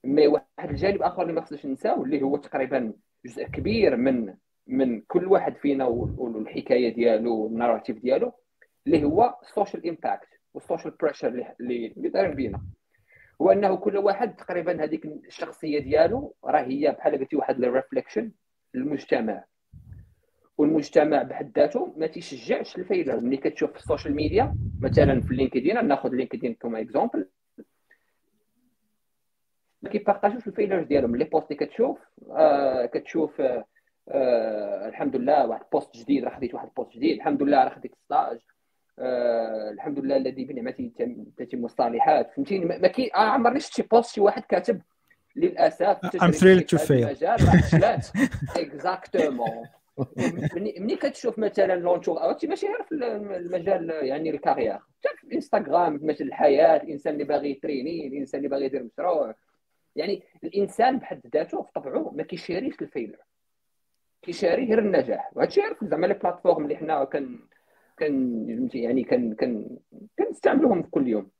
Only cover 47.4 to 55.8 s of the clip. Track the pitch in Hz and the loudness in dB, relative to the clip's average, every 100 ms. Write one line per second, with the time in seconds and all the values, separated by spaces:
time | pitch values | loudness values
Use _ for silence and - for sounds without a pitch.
47.4 | - 175 - 165 202 180 - 190 269 - | 8 8 8 6 6 2 -2 0 0 0
48.4 | 139 - - 147 180 185 - 190 - 127 | -4 -4 -6 -4 -4 -4 -4 0 0 0
49.4 | 113 113 117 _ _ - 131 - 254 170 | -6 -6 -14 _ _ -8 -6 -2 -2 -2
50.4 | 151 170 208 180 208 381 294 - 240 220 | -4 -4 -6 -6 -4 -2 -4 -4 -6 -2
51.4 | 208 208 190 180 175 175 175 160 165 294 | -2 2 2 2 2 0 0 0 -2 -2
52.4 | 302 381 392 453 - 311 240 208 208 185 | -4 -2 -2 -4 -6 -6 -4 -6 -6 -8
53.4 | 175 180 170 180 165 160 135 143 160 143 | -4 -4 0 0 0 -4 -2 -2 -4 -2
54.4 | 165 156 117 95 _ _ 571 - - - | 0 2 0 -4 _ _ -6 -6 -8 -8
55.4 | - 208 139 170 | -2 -2 2 2